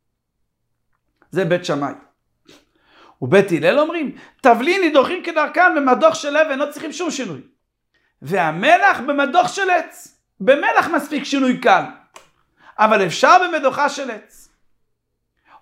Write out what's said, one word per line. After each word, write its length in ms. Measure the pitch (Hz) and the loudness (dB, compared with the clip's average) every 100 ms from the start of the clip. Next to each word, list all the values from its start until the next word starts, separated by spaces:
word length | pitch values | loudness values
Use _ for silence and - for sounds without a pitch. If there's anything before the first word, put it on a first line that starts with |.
| _ _ _ _ _ _ _ _ _ _ _ _ _ | _ _ _ _ _ _ _ _ _ _ _ _ _
זה 140 | 170 180 | -4 -2
בית 200 | 175 180 | -2 -4
שמאי. 280 | 143 139 - _ _ _ _ _ _ _ _ _ _ _ - | -6 -6 -10 _ _ _ _ _ _ _ _ _ _ _ -10
ובית 300 | 131 190 196 | 2 2 2
הלל 280 | 160 160 254 | 0 2 2
אומרים, 360 | 311 339 269 - - _ | 0 -4 -8 -10 -20 _
תבלין 400 | 254 226 285 381 | 2 4 2 0
נידוחים 420 | 330 294 247 359 | 2 2 0 -2
כדרכם 520 | 339 320 294 330 359 311 | -4 -4 -2 2 2 2
במדוך 400 | 277 247 320 320 | 0 4 2 2
של 220 | 294 294 | -2 0
אבן, 220 | 302 269 | 0 -2
לא 60 | 294 | -6
צריכים 200 | 294 311 | -8 -12
שום 200 | 294 339 | -8 -8
שינוי. 300 | - 214 131 - _ _ _ _ _ _ _ | -6 -8 -10 -16 _ _ _ _ _ _ _
והמלח 760 | 139 185 160 160 262 359 392 294 | -6 -2 -2 0 2 4 4 0
במדוך 500 | 262 277 277 349 359 | -2 -2 0 0 0
של 200 | 392 381 | -2 -2
עץ. 480 | 349 - - - _ _ - | -2 -4 -14 -20 _ _ -4
במלח 480 | 196 294 415 453 294 | 0 2 2 0 0
מספיק 360 | 330 - 294 | -2 -4 -8
שינוי 340 | - 277 262 220 | -4 0 0 0
קל, 260 | 226 180 - - _ - _ _ _ _ - - | 2 2 0 -14 _ -20 _ _ _ _ -10 -2
אבל 260 | 214 214 180 | 2 2 0
אפשר 320 | - 285 370 | 2 4 6
במדוכה 460 | 359 320 269 - 277 | 4 -2 -2 -2 -4
של 220 | 285 262 | -4 -10
עץ. 380 | 214 - _ _ _ _ _ _ _ _ _ _ _ _ - | -12 -18 _ _ _ _ _ _ _ _ _ _ _ _ -20